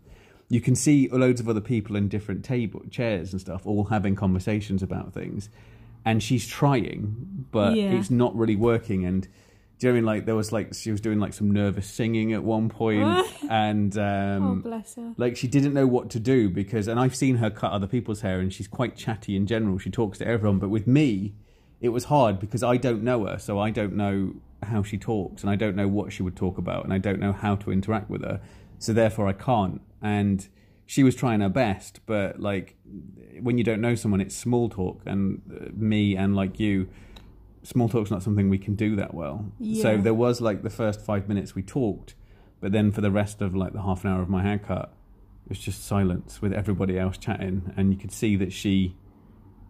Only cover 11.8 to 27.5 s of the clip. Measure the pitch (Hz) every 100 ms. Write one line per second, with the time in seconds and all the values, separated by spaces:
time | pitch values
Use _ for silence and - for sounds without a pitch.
11.8 | 98 - 113 113 110 107 107 110 110 -
12.8 | 113 107 104 - - - 294 113 107 104
13.8 | 101 104 101 101 98 98 98 92 - 226
14.8 | - - 233 226 120 120 127 143 143 139
15.8 | 135 123 - 113 110 131 104 87 101 113
16.8 | 104 117 131 - 135 123 110 107 110 98
17.8 | 98 123 113 104 98 92 92 - 101 -
18.8 | 120 - - 107 - 98 98 113 107 95
19.8 | 95 98 107 - - 117 107 98 98 107
20.8 | 101 135 147 98 101 - - _ _ _
21.8 | 120 120 - 147 117 95 104 113 120 123
22.8 | 127 113 117 123 92 92 - 101 107 107
23.8 | 104 98 101 98 95 - - - 101 113
24.8 | 98 101 - 110 87 - 101 98 107 95
25.8 | 98 104 - - 90 - 92 90 87 90
26.8 | - 95 101 95 101 101 107